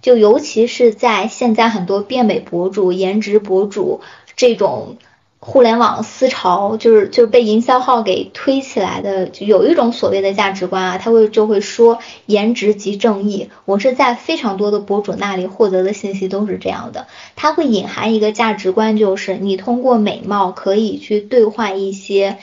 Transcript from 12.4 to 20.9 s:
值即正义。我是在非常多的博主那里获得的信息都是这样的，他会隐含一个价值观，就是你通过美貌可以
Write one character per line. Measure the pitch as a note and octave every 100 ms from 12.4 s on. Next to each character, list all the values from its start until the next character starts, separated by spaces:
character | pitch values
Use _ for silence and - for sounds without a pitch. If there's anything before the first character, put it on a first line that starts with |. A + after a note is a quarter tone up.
| G#3+
值 | A#3+ G3+
即 | G#3 G3 G3+
正 | A#3 G3 G3+
义。 | G3 - - -
我 | G3+
是 | C4
在 | B3+ B3
非 | A#3 - D#4+
常 | A#3 G3
多 | G#3
的 | G#3
博 | G3+ G3+
主 | G3+ F#3+
那 | G3+ F#3+
里 | F#3
获 | F#3+ G#3+
得 | F#3
的 | F#3+
信 | G#3 G3
息 | G3 F#3
都 | G3 G#3
是 | F#3
这 | F#3+
样 | - -
的， | - - - - -
他 | D4
会 | D#4 D4
隐 | G#3 -
含 | - G#3+
一 | A3
个 | G#3+
价 | G#3+ A3+
值 | G#3+ F#3
观， | F#3+ A3 G#3+
就 | G#3 G3
是 | - F#3+
你 | G3 F#3+
通 | - A#3+
过 | B3+ A#3
美 | G#3 -
貌 | - G3+ F#3
可 | F#3 G3 G3+
以 | A3